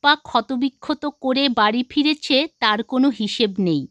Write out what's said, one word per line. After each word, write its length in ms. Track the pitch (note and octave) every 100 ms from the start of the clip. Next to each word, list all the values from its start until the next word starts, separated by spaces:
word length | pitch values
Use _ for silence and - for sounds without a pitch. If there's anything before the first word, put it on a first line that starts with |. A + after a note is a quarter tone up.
পা 140 | C#4+ D4
ক্ষতবিক্ষত 880 | - A#3 A3+ B3+ C4+ - - D4 A#3+
করে 440 | - C4 C4 C#4
বাড়ি 340 | A#3 G#3+ A#3 B3
ফিরেছে 580 | D4+ D4 D4+ - C4+ D#4 -
তার 240 | A3+ G#3
কোনো 260 | A3+ B3+ C#4
হিসেব 440 | A3+ G#3 - G#3+ F#3+
নেই। 280 | F3+ D3 B2+